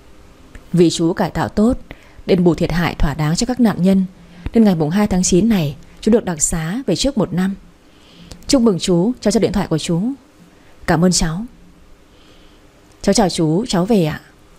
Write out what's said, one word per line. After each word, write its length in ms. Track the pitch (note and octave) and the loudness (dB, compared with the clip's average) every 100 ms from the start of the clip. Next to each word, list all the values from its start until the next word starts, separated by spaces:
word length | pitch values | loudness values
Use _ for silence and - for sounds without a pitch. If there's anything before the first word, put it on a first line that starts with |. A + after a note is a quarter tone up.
| - - - - - - - | -20 -20 -20 -20 -20 -20 -4
"Vì 180 | E3+ E3+ | 2 2
chú 220 | - E3 | 2 -2
cải 180 | E3+ E3 | 0 -4
tạo 180 | E3 C3 | -2 -4
tốt, 300 | - A3 C4+ - - - - - | 0 0 0 -8 -20 -20 -12 -2
đền 180 | F3+ | 2
bù 100 | F3 | 2
thiệt 180 | D#3 E3+ | 2 -2
hại 220 | E3 D#3+ | -2 -4
thỏa 200 | - - | -2 -2
đáng 220 | D3 D3+ F3 | 0 -2 -2
cho 100 | A#3+ | -2
các 140 | B3 | 0
nạn 220 | A3+ D#3+ | 0 2
nhân, 220 | F#3 G3 F#3 - - - - | 2 2 0 -8 -20 -16 -2
nên 100 | A#3 | 2
ngày 100 | G#3+ | 4
mùng 160 | E3+ D3+ | 2 0
hai 160 | F#3+ G#3 | 0 0
tháng 160 | F#3 | 0
chín 260 | F3+ F3+ A3 | 2 2 2
này 280 | G3+ D3 D3 - - | 2 -2 -6 -16 -6
chú 120 | - | 2
được 120 | A3 | 2
đặc 180 | F#3 D3+ | 0 -4
xá 400 | - E3 D#3+ A3 C4+ | -4 -4 -6 -6 -4
về 100 | E3+ | -2
trước 220 | C4+ A#3+ | -2 -2
một 140 | E3+ | -2
năm. 220 | E3+ F#3+ G3 - - _ - - - - - - | -2 -4 -4 -14 -20 _ -20 -20 -20 -20 -14 -2
Chúc 160 | C#4 | 2
mừng 160 | A#3 E3+ | 2 2
chú, 340 | - E3+ G3+ B3+ | 0 0 0 -2
cháu 120 | G#3+ | 0
cho 80 | G3 | 0
điện 120 | D#3 | 0
thoại 140 | F#3+ D#3+ | 0 -2
của 120 | D#3 | -4
chú." 240 | - E3+ A3+ C#4 _ _ - - - - - | -2 -2 -2 -6 _ _ -20 -20 -20 -8 -2
"Cảm 180 | E3 | 2
ơn 80 | F3+ | 2
cháu." 320 | E3+ E3+ E3 A#3+ - - - - - _ _ - - - - - _ _ _ | 2 -2 -6 -12 -16 -20 -20 -20 -20 _ _ -20 -20 -20 -20 -20 _ _ _
"Cháu 100 | - | 0
chào 160 | G3 F#3 | 2 0
chú, 360 | - D#3 E3 B3+ | 0 0 0 0
cháu 180 | F#3 | -2
về 200 | F#3 A3 | 2 2
ạ." 160 | D#3 - - _ - | 0 -4 -14 _ -20